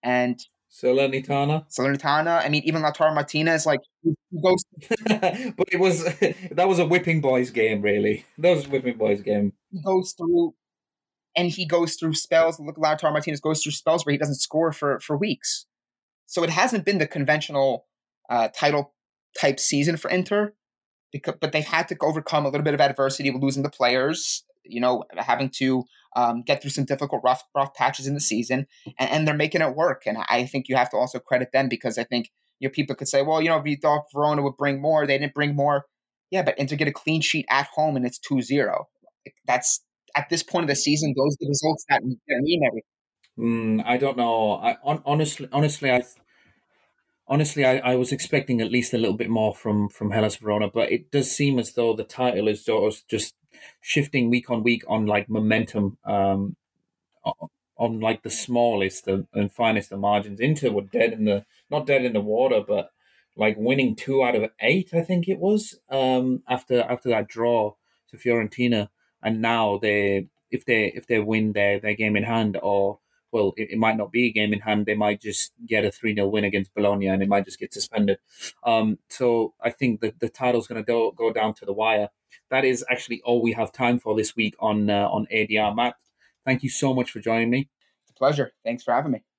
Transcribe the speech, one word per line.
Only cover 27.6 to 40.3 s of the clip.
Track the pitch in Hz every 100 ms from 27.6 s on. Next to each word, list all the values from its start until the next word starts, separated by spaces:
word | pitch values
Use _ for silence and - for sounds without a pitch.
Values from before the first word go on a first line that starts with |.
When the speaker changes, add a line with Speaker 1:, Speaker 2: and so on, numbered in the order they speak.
| 139
Speaker 1:
patches | - 127 143 135
in |
the | 147
season, | - 107 120 131 - _ - -
and, | 131
and | 151 156
they're |
making | 151 151 170
it | 156
work. | 139 170 127 -
And | 110 -
I | 123 127
think | 139 131
you | 131
have | 127
to | 104
also | 123 127
credit | - - 127
them | 135 135
because | 117 123 113
I |
think, | 117 123 113 _ _ _
you | 135
know, |
people | 143 139
could | 131 143
say, | 139
"Well, | 143 160
you | 160
know, | 160
we | 147
thought | 143 156 147 147
Verona | 139 151 147
would | 143 135
bring | 143 139
more. | 151 156 143
They | 139
didn't | 147
bring | 147 147 143
more." | 143 143 - _ _ _ _
Yeah, | 190
but | 170 -
Inter | 139 151
get | 151
a |
clean | - - 160
sheet | 151 160 -
at | 135 143
home | - 156 139
and | 123
it's | -
two | - 139
zero. | 113 143 107 - - _ _ _ - _ -
That's, | 127 - - _ _ _ 147
at |
this | 143